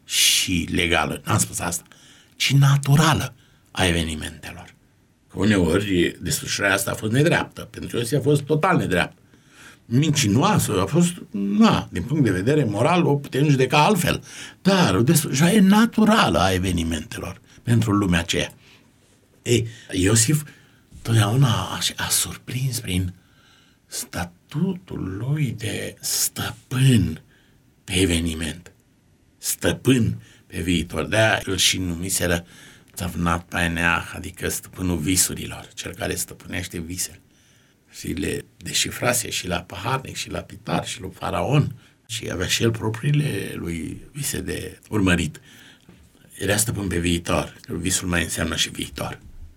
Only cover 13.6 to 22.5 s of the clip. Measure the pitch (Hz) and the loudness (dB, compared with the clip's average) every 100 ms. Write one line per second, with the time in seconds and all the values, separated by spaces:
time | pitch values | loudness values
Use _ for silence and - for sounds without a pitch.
13.6 | 131 139 165 214 - - - - - - | 4 4 6 4 2 -2 -4 -16 -18 -4
14.6 | 185 190 135 92 123 170 - 139 175 220 | 2 4 4 4 4 2 2 2 4 6
15.6 | 190 208 226 - 214 220 156 82 95 92 | 6 6 4 4 4 6 4 4 4 2
16.6 | 92 87 82 78 - - 87 87 _ - | 0 0 -2 -4 -8 -10 -12 -12 _ -8
17.6 | - 117 110 101 98 85 85 85 76 - | 0 2 4 2 4 2 0 -2 -4 -8
18.6 | - - _ _ _ _ _ _ 117 113 | -20 -20 _ _ _ _ _ _ 0 0
19.6 | - - - 98 92 113 156 151 - - | 0 -8 -8 0 2 4 4 0 -2 -16
20.6 | _ _ _ - - 113 101 127 135 95 | _ _ _ -12 0 2 2 4 2 2
21.6 | 90 - - - - - - 87 - | -4 -4 -6 -4 -2 -2 -2 -8 -10